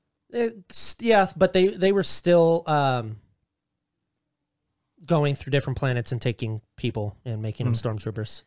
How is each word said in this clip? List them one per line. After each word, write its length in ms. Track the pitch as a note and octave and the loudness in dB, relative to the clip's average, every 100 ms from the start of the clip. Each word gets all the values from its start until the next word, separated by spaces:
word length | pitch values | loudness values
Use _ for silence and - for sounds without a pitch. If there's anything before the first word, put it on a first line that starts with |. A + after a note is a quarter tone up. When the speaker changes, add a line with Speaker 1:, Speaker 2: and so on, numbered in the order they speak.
| _ _ _ | _ _ _
Speaker 1:
It's, 680 | A#3+ A#3 A3+ - - - - | -4 -4 -6 -10 -6 -4 -2
yeah, 280 | A3+ G#3+ F#3 D#3+ | 2 4 4 2
but 160 | F#3 | 2
they, 160 | F#3 F#3+ | 4 2
they 240 | G3 F#3+ | 2 2
were 120 | G3 | 2
still, 600 | F#3 - F3 F3 E3 E3 - | 0 0 4 6 6 2 0
um, 500 | D3+ C#3 B2+ A2 G#2+ _ _ _ _ _ _ _ _ _ _ _ _ _ _ _ _ _ _ | 0 2 0 -4 -10 _ _ _ _ _ _ _ _ _ _ _ _ _ _ _ _ _ _
going 320 | D#3+ E3 D3 C#3 | -2 0 0 -2
through 160 | - | -2
different 260 | C#3+ C#3+ C3 | -2 -2 -4
planets 340 | C#3 A#2+ A2 | -2 -2 -4
and 100 | A#2+ | -4
taking 400 | B2+ A2+ A2+ A2 - - | -4 -4 -6 -8 -10 -8
people 380 | B2 A2 G#2 - B2+ | -6 -4 -6 -8 -8
and 160 | A2 | -6
making 240 | A2 - C3 | -6 -4 -2
them 80 | |
Speaker 2:
Hmm. 140 | A2+ A#2+ | -2 -2
Speaker 1:
stormtroopers. 540 | G#2+ A#2 G#2+ G#2+ - | -6 -8 -8 -8 -10